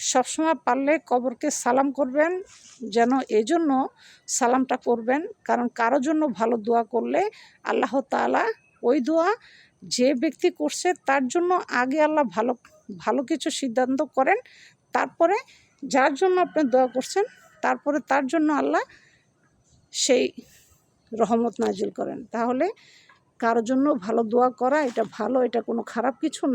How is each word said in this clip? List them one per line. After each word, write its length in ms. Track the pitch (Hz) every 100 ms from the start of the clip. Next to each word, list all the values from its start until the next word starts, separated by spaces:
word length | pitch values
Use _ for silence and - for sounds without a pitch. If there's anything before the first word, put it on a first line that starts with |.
| -
সবসময় 460 | 262 247 - 320 285 -
পারলে 280 | 254 277 320 -
কবরকে 400 | 247 247 233 302 -
সালাম 240 | 240 262 277 269
করবেন, 340 | 277 277 330 370 494 - - - 220 220
যেন 160 | 240 262 - 214
এজন্য 320 | 220 330 311 262 359 - - - - -
সালামটা 400 | 240 254 254 254 254
করবেন, 340 | 233 226 277 415 - -
কারণ 180 | 240 240 -
কারো 180 | 233 277 262
জন্য 140 | 311 302 196
ভালো 160 | 226 240 208
দোয়া 160 | 233 226
করলে 280 | 233 233 294 415 - - _ -
আল্লাহ 240 | - - 262 -
তাআলা 320 | - 247 262 453 - _ _
ওই 140 | 240 294 240
দোয়া 220 | 330 349 453 - - _ _
যে 260 | 180 233 254 254
ব্যক্তি 280 | 311 - 359 -
করছে 280 | 294 - 359 330 -
তার 160 | 277 254
জন্য 180 | 349 349 359 - 240
আগে 180 | 262 311 302
আল্লাহ 180 | 311 240 180
ভালো, 180 | 240 247 _ _ - 180
ভালো 180 | 208 247 240
কিছু 200 | 320 320 -
সিদ্ধান্ত 400 | 269 220 254 269 302 -
করেন, 220 | 277 440 - - - _ _
তারপরে 440 | 254 277 - 330 427 523 - _ _
যার 280 | 269 262 285 269
জন্য 160 | 370 370 349
আপনি 140 | 311 269
দোয়া 140 | 254 254 254
করছেন, 300 | - 381 427 - - _
তারপরে 340 | 254 254 285 285 -
তার 120 | 269 262
জন্য 160 | 330 302 277
আল্লাহ 220 | 269 339 523 - _ _ _ _ _ _ _ _ _
সেই 320 | - - 247 - - - - _ _ _ _ _
রহমত 420 | 220 208 226 233 -
নাজিল 260 | 220 196 202 -
করেন। 200 | - - 226
তাহলে 320 | 233 233 254 359 - - - _ _ _ -
কারো 220 | 233 233 220
জন্য 160 | 262 294 269 190
ভালো 160 | 226 220
দোয়া 160 | 240 254 226
করা 180 | 254 302 269
এটা 140 | 294 202 -
ভালো, 200 | 214 254 240
এটা 120 | 233 220
কোনো 120 | 233 208
খারাপ 240 | 240 240 269
কিছু 200 | 311 - 302